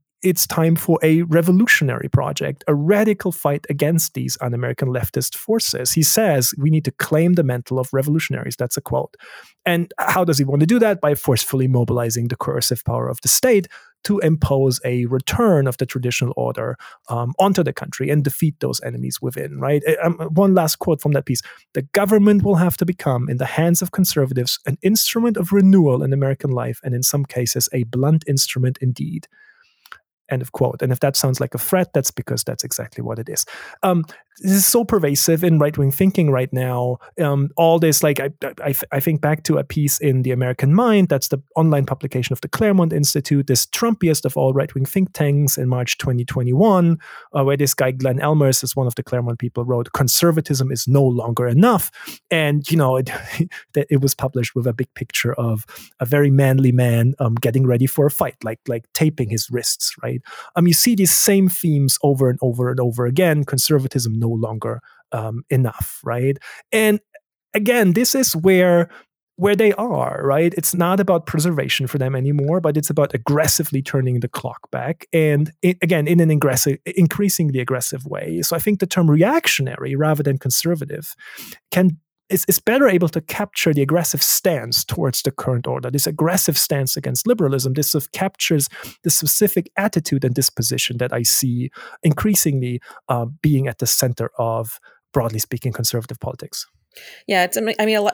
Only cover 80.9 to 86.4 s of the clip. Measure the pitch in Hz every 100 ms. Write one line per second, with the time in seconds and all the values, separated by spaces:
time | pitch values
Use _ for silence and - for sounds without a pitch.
80.9 | - - - - - - - _ 180 185
81.9 | 160 _ _ - 190 - - - 262 262
82.9 | 180 160 160 - - 151 - 165 143 135
83.9 | 170 160 147 - - 190 143 117 - -
84.9 | - 139 - 139 - 131 120 127 131 123
85.9 | 135 160 151 160 190